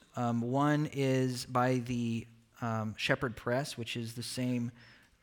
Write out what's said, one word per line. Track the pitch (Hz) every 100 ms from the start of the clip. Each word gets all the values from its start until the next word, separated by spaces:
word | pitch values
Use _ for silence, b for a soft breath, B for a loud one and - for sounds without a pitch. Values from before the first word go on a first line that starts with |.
| - -
Um, | 120 117
one | 120 135 147 147 156
is | 139 135 131 131 123 -
by | 127 123 127
the, | 120 120 117 113 110 - _ -
um, | 120 113 110 104
Shepherd | - 139 131 110
Press, | - 123 151 -
which | 113 120
is | 113
the | 113
same, | 113 - 127 123 120 B B B B B